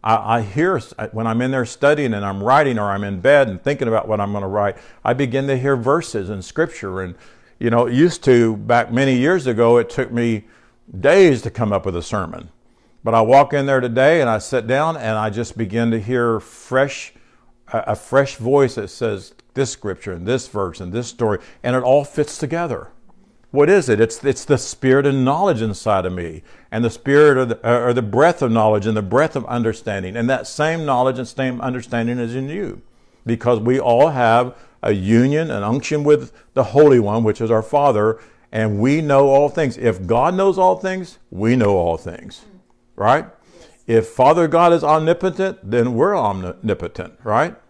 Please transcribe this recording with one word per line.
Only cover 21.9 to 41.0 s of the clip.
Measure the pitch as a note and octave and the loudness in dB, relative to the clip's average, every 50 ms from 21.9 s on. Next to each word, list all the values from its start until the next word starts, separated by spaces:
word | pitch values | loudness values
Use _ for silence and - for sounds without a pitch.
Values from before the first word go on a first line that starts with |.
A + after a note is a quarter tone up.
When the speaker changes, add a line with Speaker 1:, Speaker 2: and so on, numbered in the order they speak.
| C3 D3 C#3+ | 2 2 2
Speaker 1:
fits | C#3 - - D3 D3 - - | -2 -4 -4 -4 -4 -4 -8
together. | - C3+ D#3+ E3+ F3 D#3+ A#2+ - - - - - - - - - _ _ _ _ _ _ | -8 -6 -4 -6 -6 -6 -6 -8 -10 -14 -20 -20 -20 -20 -20 -20 _ _ _ _ _ _
What | - C3+ D3 D#3 | 2 2 4 6
is | G3 G3+ D#3 B2+ | 6 4 4 2
it? | A2 G#2 | 2 2
It's, | A2+ A2 - - - | 2 0 0 -4 -4
it's | C#3 C3 - - | -4 -4 -4 0
the | - C#3+ B2 | -2 -2 -2
spirit | - - - _ - C3 C3 C#3 C3+ | -2 -8 -12 _ 2 4 4 4 4
of | C#3+ C#3 | 2 0
knowledge | C3+ B2+ B2+ C#3+ E3 G3 G3+ D#3+ G#2+ | 2 0 0 0 0 0 0 0 0
inside | A2+ A2 G2+ - - A2+ G#2 F#2+ F2+ | -2 -6 -6 -6 -2 0 0 0 0
of | F#2 | -2
me, | F2+ F2+ F2 E2 D#2+ - - _ - - _ _ | -6 -6 -8 -10 -10 -14 -18 _ -20 -20 _ _
and | - A2 A#2+ | -6 -4 -4
the | A#2 | -4
spirit | - - - C3+ C#3 D3 D3+ D3+ C#3 C3 | -4 -6 -2 2 4 6 6 6 6 4
of | C3 A#2+ | 0 -2
the, | A2+ - - | -4 -4 0
uh, | A2+ A#2+ B2 A#2 | 0 0 2 2
or | B2 | 0
the | A#2+ B2 | 0 0
breath | A#2 G#2 G2+ A#2 D3 E3+ E3+ - | -2 -2 2 4 4 4 2 2
of | C#3+ B2 | -2 0
knowledge | A2+ A2+ G#2+ G#2+ G#2+ G#2+ G2 | 2 2 2 2 2 2 0
and | A2 A2 | -2 -2
the | G#2+ | -2
breath | G#2 F#2+ G#2+ B2+ D#3 D#3 - | -4 0 0 0 0 0 -2
of | C#3+ A2+ | -6 -8
understanding. | - B2 A#2+ A2+ A2+ A2 - - A2+ G2+ G2 F#2 F#2 G2+ | -6 -6 -4 -2 -4 -4 -4 -8 -8 -6 -6 -8 -8 -6
And | A#2 A#2 A#2+ | -4 -2 -2
that | C3+ A#2 - - | -2 -2 -4 -10
same | - - D3+ D#3 E3 E3 D#3 | -6 -4 -2 -2 -2 -4 -4
knowledge | D3 C3+ B2 B2+ C3 B2+ A#2+ | -2 0 0 0 0 -2 -4
and | B2+ A#2 | -8 -10
same | - - C3+ B2+ B2+ A#2+ | -8 -6 -6 -6 -6 -6
understanding | A#2 B2 B2+ B2+ A#2 - - A#2 A2+ A#2 A#2+ B2 | -8 -6 -8 -8 -8 -6 -4 -4 -2 -2 -4 -4
is | A#2+ A2+ A#2+ | -6 -6 -6
in | C3 C3+ C#3 | -8 -8 -8
you, | D#3 G3 G3+ C3+ G2 - - _ _ _ _ _ _ _ _ | -8 -8 -8 -10 -10 -14 -18 _ _ _ _ _ _ _ _
because | A2+ A#2 A#2 A#2+ A#2+ B2 A2 | -4 -4 -2 0 0 0 2
we | G#2+ A#2+ B2+ C3+ | 2 0 0 0
all | - B2 A#2 A#2+ C#3+ E3 | 2 2 4 4 4 2
have | D3 B2+ A#2+ A2+ A2+ A#2+ B2+ B2+ - - - - _ _ | 2 2 2 4 4 2 2 0 -6 -16 -20 -20 _ _
a | - A2+ | -2 -2
union, | G#2+ G2 F#2 G2 A2+ A#2 B2 C3+ C#3+ D#3 E3 D#3+ | -2 0 2 2 4 4 4 4 2 -2 -2 -4
an | C3 G#2 | -6 -4
unction | G2+ G#2 A#2 C#3 - - D3 D3+ | -4 -2 -4 -4 -4 -4 -4 -2
with | D3 D3 D3+ D3 B2+ - - _ _ _ _ | 4 2 2 2 2 -10 -18 _ _ _ _
the | C3 B2+ | -2 -2
Holy | - - C#3 D3+ D3 C3+ B2 | 2 4 6 6 8 8 6
One, | G#2+ G2+ G#2+ A2+ | 4 2 0 0
which | A#2 G#2+ G#2 - | 0 0 0 -2
is | A#2 A2 | -2 0
our | A#2 A2 | 0 0
Father, | A2 - - C#3+ C#3+ C#3+ A#2+ G#2 G#2 A2 A2 - - _ _ _ _ _ | 0 0 0 2 2 4 2 4 2 0 0 -2 -10 _ _ _ _ _
and | - A2 A2 A2 G#2 G2+ | -4 -4 -2 -2 0 0
we | A2 C3 C#3+ D#3+ | 2 2 2 0
know | D#3+ D3 C#3 C3+ C#3 C#3 | 0 2 4 4 6 6
all | C3+ C#3 D3 D3 | 6 4 4 2
things. | - E3+ D#3 C3+ - - | 0 -2 -2 -2 -4 -2
If | A#2 A#2 G2+ F2+ F#2 | -2 -2 -2 -2 -2
God | F2 A2+ A#2 C3 E3 F#3 | -2 0 2 2 0 0
knows | F#3 F#3+ G3 F3+ F#3 | 0 0 0 2 2
all | F#3 F#3 F#3 | 2 2 2
things, | F#3 - F#3+ F#3 F#3 | 0 -4 -6 -6 -6